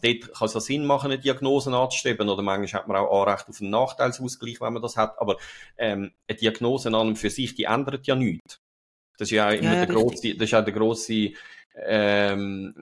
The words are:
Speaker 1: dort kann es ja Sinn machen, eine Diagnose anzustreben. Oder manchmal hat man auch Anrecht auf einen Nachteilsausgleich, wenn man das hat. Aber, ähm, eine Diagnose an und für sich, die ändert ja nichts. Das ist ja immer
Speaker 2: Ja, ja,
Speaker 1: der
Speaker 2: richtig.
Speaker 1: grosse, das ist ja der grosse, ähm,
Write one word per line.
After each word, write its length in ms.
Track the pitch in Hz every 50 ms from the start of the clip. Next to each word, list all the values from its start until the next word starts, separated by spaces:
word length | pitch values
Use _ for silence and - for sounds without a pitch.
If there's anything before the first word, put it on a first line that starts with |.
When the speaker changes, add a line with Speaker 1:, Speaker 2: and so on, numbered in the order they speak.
Speaker 1:
dort 320 | - 117 117 117 - - -
kann 120 | - 113
es 60 | 110
ja 80 | - 113
Sinn 240 | - - 139 151 147
machen, 260 | 139 139 131 139 139
eine 80 | 135 131
Diagnose 560 | 131 135 127 - 139 135 139 139 135 135 123
anzustreben. 540 | 123 131 131 - - - 131 113 110 104 104
Oder 140 | 98 98
manchmal 400 | 101 98 98 101 101 90 - 95
hat 60 | - 107
man 100 | 98 98
auch 280 | 101 64 98 101 98
Anrecht 220 | 101 98 95 - -
auf 140 | - -
einen 80 | 104 98
Nachteilsausgleich, 920 | 104 117 131 - - - 127 127 120 - 127 120 - - 117 120 117 -
wenn 140 | 120 113 117
man 80 | 113
das 160 | 120 113 - 113
hat. 200 | 110 107 - -
Aber, 200 | 117 104 95 - - - - - - - _ -
ähm, 340 | 117 110 101 98 101 95 - _ _ -
eine 100 | 107 -
Diagnose 500 | 113 110 110 - 120 120 135 131 - 117
an 60 | 110
und 220 | 113 113 110 107
für 140 | 110 110 101
sich, 240 | - - 127 107 -
die 100 | - -
ändert 420 | - 113 131 139 139 139 131 -
ja 80 | - 131
nichts. 440 | 131 127 101 - - - - - - _ _ _ _ _ _ _ _ _ _ _ -
Das 100 | 104 104
ist 40 |
ja 180 | 110 107 107 104
immer 240 | 107 - - 107 175
Speaker 2:
Ja, 60 | 180
ja, 40 | 180
Speaker 1:
der 100 | 175 170
Speaker 2:
richtig. 280 | 110 113 123 - -
Speaker 1:
grosse, 120 | - 107 -
das 100 | - 113
ist 60 | -
ja 100 | 120 110
der 100 | 104 104
grosse, 600 | 98 107 110 113 117 113 - - 113 107 104 98 - - - - - - - _ -
ähm, 1000 | - - - 110 107 104 101 101 101 101 101 98 101 101 98 98 98 95 - - -